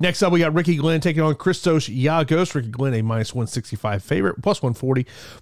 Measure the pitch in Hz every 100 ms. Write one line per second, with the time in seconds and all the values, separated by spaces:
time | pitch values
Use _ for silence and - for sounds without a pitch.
0 | 180 - 190 170 160 160 170 151 160 160
1 | 175 160 156 143 185 - 180 156 - 127
2 | 143 165 147 160 180 147 113 120 135 113
3 | 110 113 110 123 110 120 - 110 107 98
4 | - 170 190 - 202 143 127 113 131 131
5 | 127 - - -